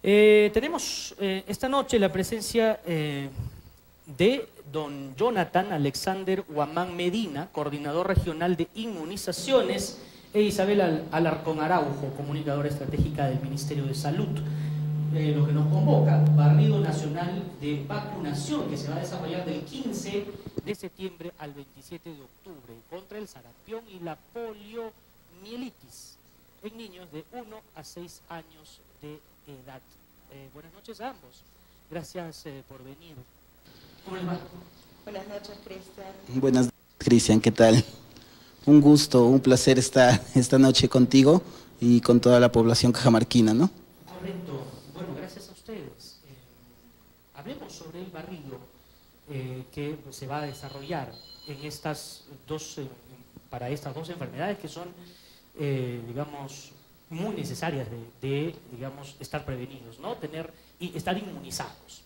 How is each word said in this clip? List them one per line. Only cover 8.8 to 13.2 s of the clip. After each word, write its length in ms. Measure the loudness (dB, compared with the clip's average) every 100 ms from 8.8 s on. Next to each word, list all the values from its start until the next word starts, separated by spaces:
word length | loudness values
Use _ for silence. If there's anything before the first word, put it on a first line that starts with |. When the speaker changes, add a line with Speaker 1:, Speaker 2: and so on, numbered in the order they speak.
| -8 -8 -10 -8 -8 -8 2 2 2 -4 -6 -12 -20 -20 -4
Speaker 1:
e 80 | 0
Isabel 400 | 2 2 2 4
Al-, 240 | 2 0 -2
Alarcón 480 | 0 0 0 -4 -4
Araujo, 500 | 0 0 0 -4 -8 -8
comunicadora 500 | -8 -6 -4 -2 -2
estratégica 600 | -4 -6 -2 -2 0